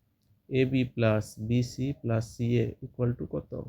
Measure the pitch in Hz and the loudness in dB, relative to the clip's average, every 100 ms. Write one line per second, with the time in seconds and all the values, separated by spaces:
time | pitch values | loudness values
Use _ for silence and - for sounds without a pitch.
0 | _ _ _ _ - 135 131 131 127 - | _ _ _ _ -2 2 2 2 0 2
1 | 113 107 107 - 110 123 123 - 131 139 | 4 4 0 -8 0 0 0 -2 -4 -4
2 | 117 113 117 - 120 120 117 - 131 - | -2 0 -2 -4 0 2 0 -4 -12 -2
3 | 120 123 - - - - | -2 -2 -4 -8 -8 -12